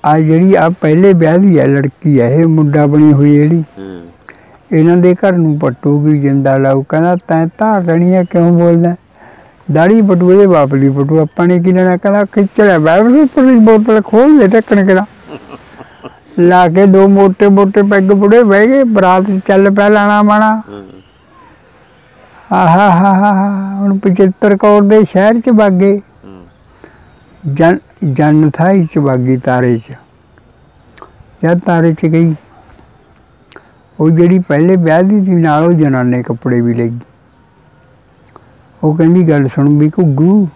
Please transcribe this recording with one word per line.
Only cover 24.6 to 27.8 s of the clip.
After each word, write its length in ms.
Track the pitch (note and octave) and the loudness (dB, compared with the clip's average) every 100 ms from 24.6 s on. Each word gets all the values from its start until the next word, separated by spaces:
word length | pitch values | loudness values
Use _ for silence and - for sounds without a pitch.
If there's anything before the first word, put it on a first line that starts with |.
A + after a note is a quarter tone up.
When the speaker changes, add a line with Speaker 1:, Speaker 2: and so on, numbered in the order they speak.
| G#3 G#3 | 2 2
Speaker 1:
ਦੇ 220 | G3+ G#3+ | 2 2
ਸ਼ਹਿਰ 360 | G3 F#3 G3+ A#3 | 0 0 0 0
'ਚ 100 | A#3+ | 0
ਵਗ 220 | A3 G#3 | 0 0
ਗਏ। 260 | F3+ G3 G3+ | 0 0 -2
Speaker 2:
ਹੂੰ। 440 | - _ - F#2+ F2 _ _ _ - _ _ _ _ _ D#3 | -8 _ -20 -20 -20 _ _ _ -20 _ _ _ _ _ -8
Speaker 1:
ਜਨ-, 600 | C#3 E3+ - | 0 0 0